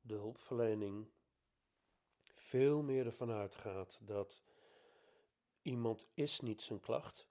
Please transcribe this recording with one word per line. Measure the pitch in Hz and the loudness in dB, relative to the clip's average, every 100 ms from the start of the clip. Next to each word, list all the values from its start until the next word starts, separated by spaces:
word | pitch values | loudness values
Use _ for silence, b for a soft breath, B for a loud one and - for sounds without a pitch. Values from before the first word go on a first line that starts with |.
de | 117 | -6
hulpverlening | 107 104 123 - 120 117 107 101 101 107 _ _ _ _ _ _ _ _ _ _ _ | -4 -4 -8 -4 4 4 4 0 -4 -10 _ _ _ _ _ _ _ _ _ _ _
veel | - - - 127 139 147 | -20 -18 -2 6 6 6
meer | 147 135 117 | 2 2 2
ervan | 110 117 | -2 -2
uitgaat | 110 101 - 107 95 92 - | -2 -4 -6 -6 -6 -6 -12
dat | 104 101 98 - b b b b b b b b b _ _ _ | -4 -2 -2 -8 b b b b b b b b b _ _ _
iemand | - 123 117 110 - | -4 0 2 0 -4
is | - 147 - | -2 -2 0
niet | 123 107 | -2 -4
zijn | - 101 | -4 -6
klacht | - - - - - | 0 0 0 -14 -20